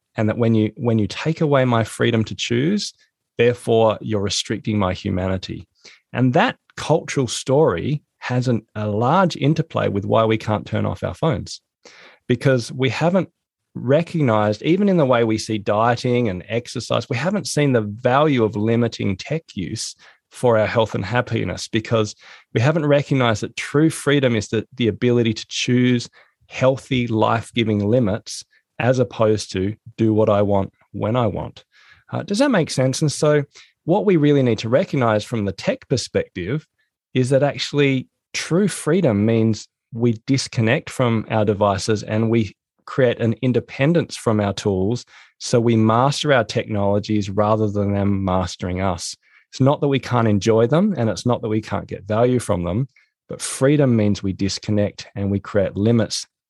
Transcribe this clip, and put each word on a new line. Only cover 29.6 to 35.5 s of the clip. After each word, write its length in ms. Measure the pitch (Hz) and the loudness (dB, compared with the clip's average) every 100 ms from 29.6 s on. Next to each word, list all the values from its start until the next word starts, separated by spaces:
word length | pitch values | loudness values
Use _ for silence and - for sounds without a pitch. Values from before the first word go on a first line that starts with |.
| 95 107 - - | -4 -6 -14 -2
do 160 | 113 | 2
what 160 | 107 110 | 2 4
I 120 | 101 | 2
want 320 | 101 101 95 - _ | 2 0 -2 -8 _
when 240 | 104 104 123 | -6 -2 0
I 120 | 113 | 0
want. 360 | 92 - - _ _ _ _ _ | -4 -10 -14 _ _ _ _ _
Uh, 120 | 123 | -10
does 160 | 135 202 | -6 0
that 120 | 285 | 2
make 180 | 220 151 | 2 0
sense? 320 | - 131 131 | 0 0 0
And 100 | 156 | -2
so 320 | - 151 151 139 - - _ - | 0 2 2 0 -10 -20 _ -2
what 200 | 190 202 | 0 2
we 120 | 175 | 4
really 260 | 147 143 | 4 4
need 160 | 127 110 | 4 0
to 100 | 113 | 0
recognize 540 | 131 190 147 117 107 | 0 0 0 2 2
from 220 | - 117 | 0 -4
the 80 | 101 | -4